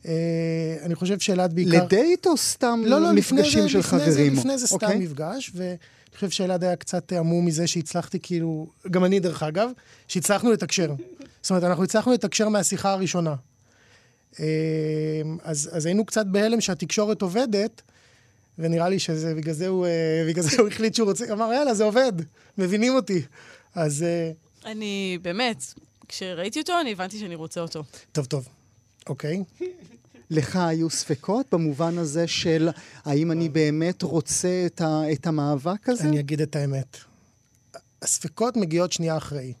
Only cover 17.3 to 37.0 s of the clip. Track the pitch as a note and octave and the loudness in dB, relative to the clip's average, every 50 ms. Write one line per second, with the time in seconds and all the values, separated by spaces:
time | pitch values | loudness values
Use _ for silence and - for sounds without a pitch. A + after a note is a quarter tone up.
17.3 | F3 A#3 C4+ B3 G3+ G3 G3+ A3+ _ - _ _ _ _ _ _ _ _ _ _ | 0 0 0 0 0 0 0 -2 _ -12 _ _ _ _ _ _ _ _ _ _
18.3 | _ _ _ _ _ - D#3+ E3 E3 E3 E3 F3+ G3 F#3 - - D#3+ D#3 D#3+ E3 | _ _ _ _ _ -4 -2 0 0 2 2 2 0 0 0 -2 -4 -2 -2 -4
19.3 | D#3 D#3 D3+ E3 D#3+ D3+ F3+ F#3 F#3+ F#3 F3+ F3 E3+ E3 E3 D#3+ D#3+ D#3+ E3 D#3 | -4 -4 -4 -6 -4 -4 -4 -2 -2 0 0 0 0 0 2 2 2 2 0 0
20.3 | E3 F3 E3+ D3 - B3 A3 G#3 G#3 - A3 A3 - - A3+ G3 F#3+ - A#3+ A#3+ | 0 0 0 2 4 4 4 4 2 0 -2 0 2 2 0 2 0 -2 -2 -4
21.3 | G#3+ G#3 A3+ A3+ A#3 C4+ D4 C#4 A#3 G3 G#3+ G#3+ G3+ B3 C4+ B3+ G3 E3 D#3+ - | -2 -2 0 0 0 0 2 2 2 2 2 4 4 4 2 2 0 -4 -8 -10
22.3 | _ _ _ - _ - F#3 F3 G3 G#3 A3+ B3 C4 C4 - - G3 F3 B2+ - | _ _ _ -14 _ -4 -2 0 0 2 2 2 2 2 0 0 -2 -2 -2 -6
23.3 | _ - - - - - _ _ _ F3+ D#3+ D3+ C#3+ C#3+ E3+ E3+ E3+ E3+ E3 E3 | _ -20 -20 -20 -20 -20 _ _ _ -2 -2 -2 -2 -2 -2 -2 0 -2 -2 -4
24.3 | D#3+ D#3+ _ _ _ _ - A3 A3 G#3+ G#3+ G#3 G3+ G3 G3 F#3+ F3+ F3 F3+ F3+ | -8 _ _ _ _ _ -14 -12 -10 -8 -6 -6 -4 -4 -4 -4 -6 -6 -6 -6
25.3 | F3 G#3 B3+ A#3+ A3 - - - - - - _ _ _ - - - - G3+ F#3 | -4 -2 -2 -2 -4 -6 -10 -16 -16 -20 -20 _ _ _ -20 -16 -12 -10 -10 -8
26.3 | F3+ D#3+ F3+ G3+ G#3 D4+ D#4 - F4+ F4 D#4+ B3 G#3 F3+ F#3 F#3 G#3 G#3+ G#3+ F#3 | -6 -6 -6 -6 -6 -6 -4 -2 -2 0 0 -2 -4 -6 -8 -10 -8 -10 -10 -10
27.3 | E3+ D#3 D#3+ D#3 - F3 E3+ D#3+ - D#3+ D3 - - - - _ _ D#3 C3+ B2 | -10 -10 -10 -10 -8 -8 -8 -8 -8 -10 -12 -12 -16 -20 -20 _ _ -6 -4 -2
28.3 | - C#3 B2+ - _ _ _ _ _ _ _ _ _ _ - - C#3+ - - D3+ | -4 -6 -6 -8 _ _ _ _ _ _ _ _ _ _ -12 -12 -10 -8 -6 -6
29.3 | E3 G3 F#3+ - _ _ F4+ F#4 F4+ F4 - - - - _ - _ - - _ | -4 -4 -6 -8 _ _ -10 -10 -10 -14 -20 -20 -20 -20 _ -20 _ -20 -10 _
30.3 | D#3+ D#3 C3+ - - F#3 F3+ E3 D#3+ D#3+ E3 E3 - - - - D3+ - - - | 0 0 0 0 0 0 0 0 0 0 -2 -2 -2 -4 -4 -4 -4 -4 -2 -2
31.3 | G3 B3 C4+ _ - F3 E3 D3+ C#3+ C3 E3+ E3 E3+ F3 E3+ D3+ C#3 E3+ E3+ D#3+ | -2 -2 0 _ 0 0 2 0 0 0 -2 0 0 -2 -4 -2 0 -2 -2 0
32.3 | - - - F3+ D#3+ D#3+ D#3 E3+ D3 - - - - - - D3+ C#3+ C#3+ D#3+ E3+ | -2 -2 0 2 2 4 2 0 0 -4 -14 -20 -20 -12 -4 0 0 2 2 2
33.3 | D#3+ E3 E3+ D#3+ C3+ D#3+ D#3 D3+ D3+ D#3 D#3+ F3 F3+ _ - D#3 E3 E3 C#3+ - | 0 0 0 0 2 2 2 2 2 0 0 -2 -2 _ -4 -2 -2 -2 -2 -2
34.3 | - - - F3+ F3+ F3+ F3+ E3+ - - F3 D#3 D#3 D#3 D#3 D3+ D#3 B2+ - F3 | -4 -2 0 0 0 0 -2 -2 -2 -2 -2 0 0 0 0 0 -2 -2 -2 -2
35.3 | D#3+ D3+ C#3+ D3 D3 C3+ B2+ E3+ F#3+ G#3 _ - B3 A#3+ D#3 D3+ D3+ D3 C#3+ C3+ | -2 0 0 0 0 0 -2 -4 -4 -2 _ -2 -2 0 2 2 2 0 0 -2
36.3 | D3+ C#3+ D#3 D3 - D3+ C#3+ C#3 C3+ C3+ C3 - - - | -2 -2 -2 -2 -2 -4 -2 -2 -2 -4 -6 -8 -14 -20